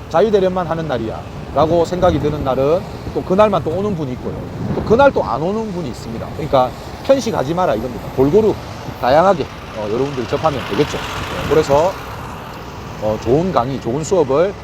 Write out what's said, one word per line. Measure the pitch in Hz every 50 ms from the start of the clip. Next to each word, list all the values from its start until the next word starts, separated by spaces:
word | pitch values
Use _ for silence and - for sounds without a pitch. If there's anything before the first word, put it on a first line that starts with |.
| - -
자유대련만 | - 165 202 226 208 196 190 185 185 185 180
하는 | 151 160 165 160 151
날이야" | 131 120 113 107 92 82 - - - - - - -
라고 | 135 156 156 170 170 165
생각이 | - 180 180 185 180 165 143
드는 | 135 147 151 147 139
날은 | 135 127 131 135 143 160 190 202 - - - - - -
또 | 156 -
그날만 | - 185 196 214 214 196 170 120
또 | 160
오는 | 160 185 202 214 196
분이 | 156 151 127 123
있고요. | - - 107 92 - - - - - - - -
또 | - -
그날 | - 208 240 285 277 -
또 | 226 -
안 | 98 113 135
오는 | 156 180 208 220 226 214 180
분이 | 175 170 127
있습니다. | 107 - - 120 113 113 - - -
그러니까 | - 156 139 143 131 127 123 - - - - - - -
편식하지 | - 269 277 - 233 165 143 131 139 165
마라 | 180 185 160 117
이겁니다. | 110 113 123 117 - - - -
골고루 | - 131 143 156 214 220 202 160 - - - - - - - - -
다양하게, | - 123 139 156 175 196 196 151 120 - - - - - - 110
어, | 107 104 107
여러분들이 | 120 135 143 143 131 113
접하면 | - 147 - - 160 147 120 90 -
되겠죠. | 101 107 151 - - -
예, | - - - - - - - - - -
그래서 | 143 156 151 - 139 143 160 190 190 - - - - - - - - - - - - - - - - - - - - - 104
어, | 107 110 107 -
좋은 | 110 127 151 180 190 160
강의, | 127 117 131 139 113
좋은 | - 117 117 147 156
수업을 | - 196 180 151 123 135 147 175 202 196 -